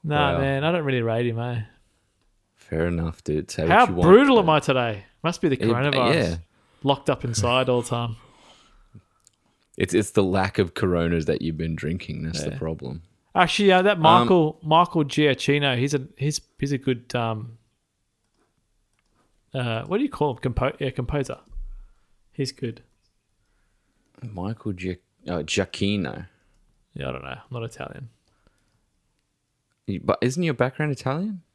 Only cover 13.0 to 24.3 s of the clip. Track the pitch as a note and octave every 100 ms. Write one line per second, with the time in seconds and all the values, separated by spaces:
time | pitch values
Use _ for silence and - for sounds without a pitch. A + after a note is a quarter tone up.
13 | - _ _ F#3 E3+ - G3+ F#3 F#3+ F#3
14 | D#3 F3+ F3+ F#3 D#3 - D3+ D#3+ F3 E3+
15 | C#3+ D3+ D3 B2+ - C#3+ C#3+ B2 C#3 C#3+
16 | C#3 - C#3+ D3 _ _ C#3 C3+ C3+ A#2+
17 | - B2 A2+ A2 A#2 A2+ _ _ _ _
18 | _ _ _ _ _ _ _ _ _ _
19 | _ _ _ _ _ C3+ A#2+ A2+ - G3+
20 | C#4 - D3+ A#2+ C3 A2+ C3 - C3+ B2+
21 | B2 D3 C3 - _ - - - - _
22 | _ _ _ - C3 - A#2+ A2+ _ _
23 | _ _ _ _ _ _ _ _ _ _
24 | _ _ A#2